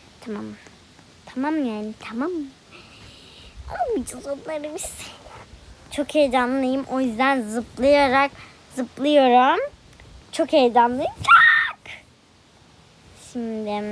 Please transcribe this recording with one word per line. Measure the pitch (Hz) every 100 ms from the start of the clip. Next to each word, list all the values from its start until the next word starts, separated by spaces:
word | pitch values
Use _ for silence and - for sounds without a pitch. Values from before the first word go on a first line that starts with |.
| - -
Tamam. | - 214 214 208 - - _ - - - -
Tamam | - 285 311
yani, | 262 214 214 214
tamam. | - 226 302 359 277 - _ - - - - - - - - - -
Almayacağız | - 679 440 240 247 277
onları | 277 294 311 294
biz. | 311 - - - - - - - - - - -
Çok | - 285
heyecanlıyım. | 302 277 254 247 269 254 269 269
O | 262
yüzden | 262 220 262 277
zıplayarak | 214 226 - - 262 285 277 262 277 - - - - -
zıplıyorum. | 240 - 277 294 262 247 262 349 554 - - - - - -
Çok | - 320
heyecanlıyım. | 311 247 240 240 247 349 880
Çok. | - 1077 - - - - - - - _ _ _ _ _ _ _ _ _ - - -
Şimdi, | 247 226 220 214 208 208